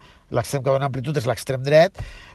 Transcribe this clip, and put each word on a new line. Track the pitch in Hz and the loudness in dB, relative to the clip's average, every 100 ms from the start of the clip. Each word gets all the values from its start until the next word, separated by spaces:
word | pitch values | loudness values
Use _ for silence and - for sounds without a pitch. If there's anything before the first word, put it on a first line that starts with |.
| - - - | -16 -20 -4
l'extrem | 120 - 139 | -4 -2 -4
que | 135 | 0
dona | 135 139 | 0 -2
amplitud | 131 123 143 | -4 -4 -4
és | 120 | -2
l'extrem | 110 - 131 | -4 -4 -4
dret, | 139 156 185 - - - - | 4 6 6 2 -14 -14 -20